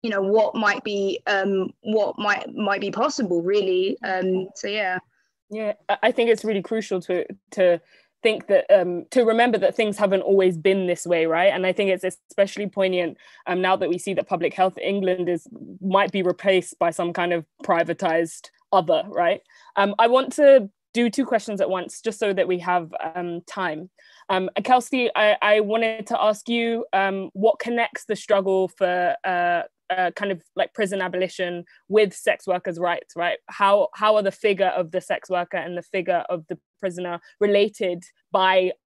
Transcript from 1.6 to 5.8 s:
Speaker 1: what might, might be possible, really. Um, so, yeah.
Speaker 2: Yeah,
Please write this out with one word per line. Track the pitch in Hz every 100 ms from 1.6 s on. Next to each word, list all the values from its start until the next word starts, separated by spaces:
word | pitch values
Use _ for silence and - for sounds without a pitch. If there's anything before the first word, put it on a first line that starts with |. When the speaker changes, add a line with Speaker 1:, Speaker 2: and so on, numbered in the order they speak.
| 185 -
Speaker 1:
what | - 214 202 -
might, | 208 202 - -
might | 208 196
be | 202
possible, | 208 277 277 214 175
really. | 170 208 190 180 190 -
Um, | 190 185 185 185 190 -
so, | 208
yeah. | 208 196 185 _ _ _ _ _
Speaker 2:
Yeah, | 214 214 208